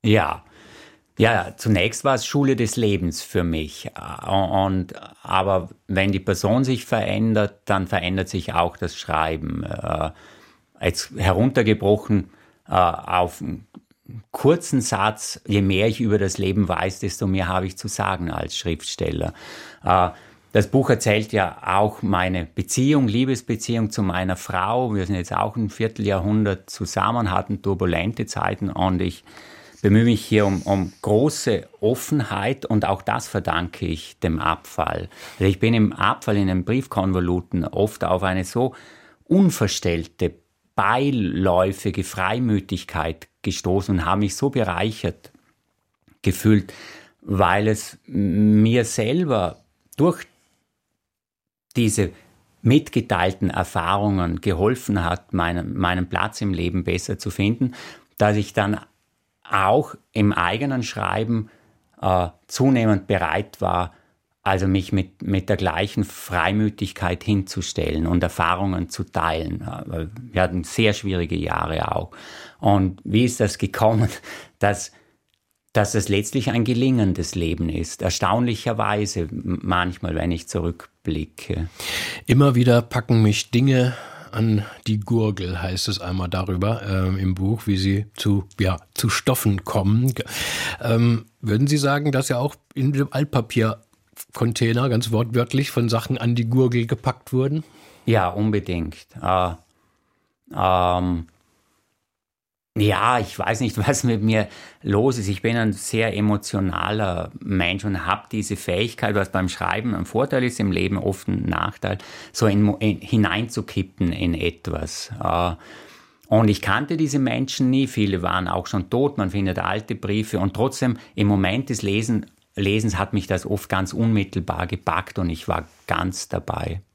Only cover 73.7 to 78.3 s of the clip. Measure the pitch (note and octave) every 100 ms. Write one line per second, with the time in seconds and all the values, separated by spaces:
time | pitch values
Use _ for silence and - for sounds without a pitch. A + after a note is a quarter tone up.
73.7 | - A2 A2+ A2 - - - - _ G2+
74.7 | G2+ - _ _ _ _ _ _ _ _
75.7 | A2+ G2+ A2 F#2+ G2 G#2+ C#3 G#2+ A#2 A#2
76.7 | A#2+ C3 B2+ G2+ F2+ E2 F#2+ E2 D#2+ E2
77.7 | D#2+ E2 - F#2 - F#2+